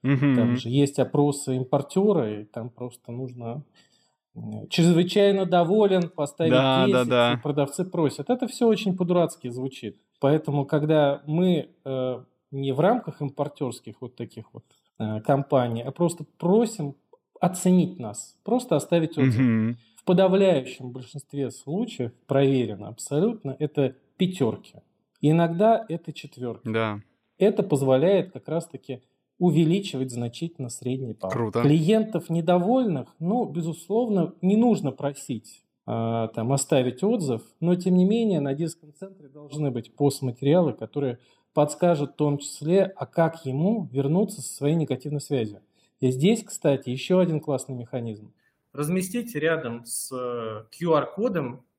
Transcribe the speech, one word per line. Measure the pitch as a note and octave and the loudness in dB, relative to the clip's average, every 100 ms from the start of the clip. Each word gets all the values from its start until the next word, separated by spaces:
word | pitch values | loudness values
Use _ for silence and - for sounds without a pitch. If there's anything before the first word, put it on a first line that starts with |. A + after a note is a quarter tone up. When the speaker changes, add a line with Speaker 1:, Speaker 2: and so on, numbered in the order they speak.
Speaker 1:
Мгм. | C3+ C#3 C#3+ B2+ | 0 2 4 4
Speaker 2:
Там | A#2+ B2 | 2 0
же | A2+ | 0
есть | C3 C#3+ C#3+ | 0 2 0
опросы | B2+ C#3+ D3 C#3 - C3 | 0 2 2 0 -4 -4
импортера, | B2+ C#3+ C3+ F#3+ G3+ F#3 A2 G#2+ | -2 -2 0 0 2 2 0 -6
и | |
там | G#2+ - A#2 | -10 -12 -12
просто | A#2 B2 - - | -12 -14 -14 -14
нужно, | A#2+ B2+ A#2+ A#2 B2+ D3 _ _ _ _ _ _ | -10 -10 -10 -10 -12 -14 _ _ _ _ _ _
м, | A#2 A2 G#2+ G2+ | -16 -12 -12 -4
"чрезвычайно | - E3+ E3+ F3+ G#3 G3+ G3 F#3 | 2 4 4 2 4 4 4 2
доволен", | F3 E3+ G#3+ G3+ F#3 E3+ | 2 4 4 4 2 0
поставить | - C#3+ - E3 | -4 -6 -2 2
Speaker 1:
Да, | B2+ C3 C3 C3 | 4 4 4 4
да, | B2+ | 4
Speaker 2:
десять, | B2 | 4
Speaker 1:
да. | B2 A#2+ | 4 4
Speaker 2:
и | B2 | 2
продавцы | D3 C#3+ C#3 - | -2 -2 -2 -2
просят. | F#3 F3 D3+ - C#3+ | -6 -2 -2 -2 -4
Это | B3+ A#3 | -2 -2
все | - A#3 | 0 2
очень | G#3 G3 F#3 | 2 0 -2
по-дурацки | F3 F3 E3 - B2 | 0 2 2 -2 -10
звучит. | B2 C3 - A2 - _ _ | -8 -8 -8 -12 -12 _ _
Поэтому, | C#3 D#3 D#3 C#3+ C#3 | 2 2 2 -2 0
когда | D3+ D3+ D#3 C#3+ C#3+ D3 | -2 2 4 4 0 -4
мы, | D#3 F#3 E3+ - _ | 0 2 2 -2 _
э, | C3+ C3+ B2+ B2 - _ _ | -8 -4 -4 -6 -12 _ _
не | C3+ C#3 | -6 -4
в | C3+ | 2
рамках | F3 A#3+ F#3+ - | 2 2 -2 -8
импортерских | C#3+ - C#3+ - C3 A2 - G#2+ | -8 -6 -8 -4 -8 -6 -16 -16
вот | - _ | -16 _
таких | G#2+ - G#2+ | -14 -14 -18
вот, | - _ _ _ _ | -20 _ _ _ _
э, | A2 G#2+ | -6 -4
компаний, | G#2+ C#3 C#3 C#3 A#2+ A#2 | 0 0 2 0 2 -2
а | B2+ | -8
просто | C3+ E3+ E3+ - _ | -2 -2 -2 -14 _
просим | F3 G#3 A#3 - D3 - _ - _ - | 2 2 2 -2 -10 -10 _ -20 _ -2
оценить | F3+ F3+ F#3 F3+ E3 - | -2 2 4 6 4 -2
нас, | A2+ G2+ - _ | -12 -12 -18 _
просто | - A#3+ A#3+ D3 | -2 -2 2 -2
оставить | - E3+ D#3+ D3+ | 2 0 0 2
отзыв. | C3 A#2 | 2 4
Speaker 1:
Мгм. | B2+ A2+ A2 A#2 _ _ | 2 2 0 -4 _ _
Speaker 2:
В | |
подавляющем | - F#3 F#3+ F#3+ F#3+ D#3 B2+ - B2+ | 0 4 4 4 4 2 -2 -12 -14
большинстве | B2+ A#2+ D3 - C#3+ C3 | -14 -14 -16 -12 -6 -6
случаев, | - - E3+ A#3 - A#2 - _ | -6 -8 -6 -6 -6 -8 -8 _
проверено | C3+ C#3 C3 A#2 G2+ G#2 | 2 4 2 0 -6 -12
абсолютно, | A2+ - C#3+ G#3 A3 C#3 C3 | -14 -4 0 0 -2 -10 -6
это | D3+ - C3 - _ _ | -4 0 -2 -2 _ _
пятерки. | F#3 F#3 A#2+ G#2 - - _ _ _ _ | -4 0 -2 -2 -12 -20 _ _ _ _
Иногда | D3 E3 E3+ E3 G#3+ A3 A3+ | 2 4 2 4 4 4 0
это | E3 - | -10 -10
четверки. | - D3 - B2 A2 A#2 | -16 -18 -10 -10 -8 -4
Speaker 1:
Да. | A2 A2 G#2 - _ _ _ | -2 -2 -4 -12 _ _ _
Speaker 2:
Это | G3 A3+ | 0 2
позволяет | - C#3 C3+ C3 E3 G3 - | 0 0 2 4 4 2 0
как | - - | -10 -6
раз-таки | D#3+ D#3+ - - B2 _ _ _ _ | -6 -6 -16 -12 -14 _ _ _ _
увеличивать | F3 D3+ D#3 F#3+ G3 C3 C3 | 2 4 4 2 -2 -6 -6
значительно | A#2+ A#2+ A#2+ E3+ E3+ B2+ | -4 -8 -8 -12 -8 -12
средний | - B2 C3 B2+ | -8 -6 -6 -6
балл. | G#2+ F#2+ | -8 -6
Speaker 1:
Круто. | A#2+ A2+ A#2 | -4 -2 2
Speaker 2:
Клиентов | C3 D#3+ D#3 A3 A3 F3 - | 4 4 4 2 2 -4 -4
недовольных, | E3 E3 F3+ F3+ B3+ A#3+ D3 A#2+ _ | -2 2 2 4 2 2 -2 -6 _
ну, | E3 A#3 F#3 | -2 -2 -2
безусловно, | D3+ D#3+ D#3 - A3 A#3+ G3+ D#3 - | -4 -6 -8 -4 -2 0 0 0 0
не | F3+ G#3+ | 2 4
нужно | A#3+ F3+ C#3 | 4 2 0
просить, | A2 C3+ C#3+ - A2+ - - _ _ - | -4 -6 -6 -8 -10 -10 -20 _ _ -8
а, | A#2 A2+ A#2 A2 | -4 -2 -2 -4
там, | - A2+ | -4 -2
оставить | C#3 - C#3+ B2 A#2+ | -2 2 0 0 -2
отзыв, | G3 A#3 D3 A#2 - _ | -2 0 -2 -4 -8 _
но, | E3 | 0
тем | F3+ F#3 F3+ | 0 2 4
не | |
менее, | F#3 A3+ A3+ F3 | 4 2 0 0
на | C#3 | -2
дилерском | C#3+ E3 - D3+ | -4 -6 -8 -20
центре | _ G3 F#3+ C#3+ | _ -20 -20 -20
должны | C#3+ D3 D3 D3 | -20 -14 -4 -4
быть | A#2+ A#2 _ | -4 -8 _
постматериалы, | C#3 - C3 A#2 C#3 E3+ D#3+ | 0 0 -6 -2 2 4 2
которые | A#2+ A2 D3 C#3 A#2+ _ _ _ | -2 -8 -4 -4 -6 _ _ _
подскажут | - D3 - F3+ D#3+ C#3+ | 0 0 2 2 2 -2
в | - | -2
том | D3+ C#3+ | 0 0
числе, | - - D3+ F#3+ | -6 -10 0 2
а | F#3+ - - | 2 -4 -6
как | - C#3 - C3+ | 0 0 -2 -6
ему | C3 F3 A3+ D3+ | -2 0 -2 -4
вернуться | B2+ C#3 E3+ A3 - | -4 0 0 0 -4
со | - | -14
своей | - C#3+ E3 | -4 -2 0
негативной | D3+ B2+ D3 C#3+ | -2 -4 -4 -8
связью. | - C#3 A2 G2+ _ _ _ _ | -4 -2 -2 -8 _ _ _ _
И | C3 | -2
здесь, | B2+ E3+ A3+ | 2 2 2
кстати, | - - D#3 C3+ B2+ | -4 -4 0 0 -4
еще | C3 - F#3 | -10 0 2
один | E3+ D#3 | 2 -2
классный | D3 C3 - B2+ | -4 -6 -6 -12
механизм. | A2+ C3 A#2 G#2 G#2+ _ _ _ _ | -8 -8 -8 -10 -16 _ _ _ _
Разместить | C#3 D3 F#3 F#3 A#3+ A#3 | -10 -4 -2 -2 -6 -6
рядом | D3+ D#3 D#3+ A#2+ A#2 | -4 -2 -2 -4 -10
с, | A#2 - - | -10 -10 -8
э, | B2+ B2 A#2+ A2+ G#2+ A2 | -8 -6 -6 -8 -10 -14
Q | - E3+ | -8 0
R-кодом | D3+ C3+ - A#3+ F3+ C3 C3+ _ | 2 0 -4 -2 -2 -4 -10 _